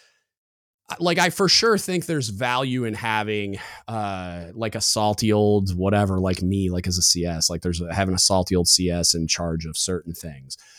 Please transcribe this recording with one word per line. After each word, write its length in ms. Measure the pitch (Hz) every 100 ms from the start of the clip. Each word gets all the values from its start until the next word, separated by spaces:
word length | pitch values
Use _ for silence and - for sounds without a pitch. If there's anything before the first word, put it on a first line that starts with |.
| _ _ _ _ _ _ _ _ -
I, 80 | -
like, 180 | 175 170
I 100 | 175
for 200 | - 185
sure 280 | - 226 202
think 300 | - 180 -
there's 240 | 156 113
value 540 | 98 123 123 135 127
in 100 | 117
having, 640 | 107 117 110 107 104 101 98 - - -
uh, 580 | 113 101 95 90 87 85
like, 200 | 104 110
a 60 | 107
salty 520 | - 110 107 104 110
old 440 | 104 104 104 98 90
whatever, 420 | 95 101 98 92
like 220 | 95 90
me, 300 | 92 98 95
like, 160 | 90 92
as 100 | 90
a 60 |
C 240 | - 87 87
S, 240 | 82 -
like, 100 | 82
there's 220 | 90 85
a, 100 | 85
having 220 | 98 95
a 40 | 90
salty 380 | - 95 87 90
old 120 | 87
C 200 | - 90
S 260 | 87 82
in 120 | 85 80
charge 400 | - 85 82 82
of 100 | 76
certain 380 | - 87 85
things. 420 | 82 82 69 65 - -